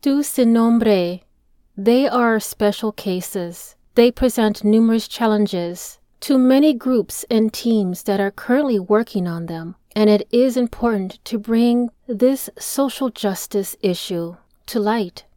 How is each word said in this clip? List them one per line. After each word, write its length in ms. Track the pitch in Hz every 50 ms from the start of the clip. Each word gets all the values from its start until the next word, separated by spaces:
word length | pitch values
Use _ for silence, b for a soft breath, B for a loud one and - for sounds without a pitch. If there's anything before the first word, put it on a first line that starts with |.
Tu 220 | - 285 277 285 294
Sin 320 | - - - 254 233 226
Nombre, 640 | 233 226 233 233 233 233 220 208 196 180 175 180 185 _ _ _ _ _ _ _ _ _ _ _
they 320 | - 196 220 240 247 269 -
are 320 | - 247 240 233 226 220
special 500 | 208 - - _ 214 208 202 - - 214
cases. 840 | 208 - - 202 185 180 180 - - 196 175 170 170 - - - - _ _ _ _
They 140 | - 233 247
present 540 | 240 - 269 254 - - 226 214 208 - -
numerous 420 | 208 214 220 226 226 226 226 220
challenges 920 | - - - 240 220 214 208 208 202 - 180 175 170 175 180 - - - _ _ _ _ _
to 180 | - - 285 262
many 340 | 254 254 262 269 294 311 302
groups 540 | 233 - 254 254 240 202 - - - - -
and 220 | 240 220 220 220 -
teams 520 | - - 233 226 214 202 185 180 175 -
that 140 | - 202 196
are 120 | 196 196
currently 480 | 196 - - - 247 269 302 277 240 202
working 500 | 185 185 214 214 233 - - 208 180 175
on 160 | 170 170 170
them, 320 | 165 170 165 165 165 - _ _ _ _
and 140 | 214 214 214
it 180 | 208 208 196 _
is 260 | - 240 254 269 240
important 680 | 254 247 233 - - - 240 226 202 190 185 - - _
to 120 | - - 220
bring 520 | 202 226 226 226 233 240 240 240 247 233 _ _ _
this 420 | - 240 202 247 254 269 262 - - - -
social 520 | - - - - 277 269 - - 269 254
justice 680 | 233 - - 208 190 180 - - - 208 196 190 - _ -
issue 540 | 202 180 175 - - 190 170 170 170 175 - _ _ _ _ _
to 160 | - - 233
light. 460 | 208 208 220 233 214 175 _ - - _ _